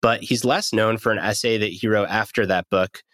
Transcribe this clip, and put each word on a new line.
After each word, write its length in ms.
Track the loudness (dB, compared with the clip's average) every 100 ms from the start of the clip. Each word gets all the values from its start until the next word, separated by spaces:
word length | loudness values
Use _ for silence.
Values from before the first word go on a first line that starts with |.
But 180 | 0 0
he's 240 | -2 -2 0
less 260 | 0 0
known 280 | 2 2 2
for 120 | -2
an 80 | 0
essay 380 | -2 -2 0 0
that 140 | -2
he 160 | -2 0
wrote 220 | 0 0
after 360 | -2 -2 -2 0
that 240 | 0 2
book 320 | 0 0 -4 _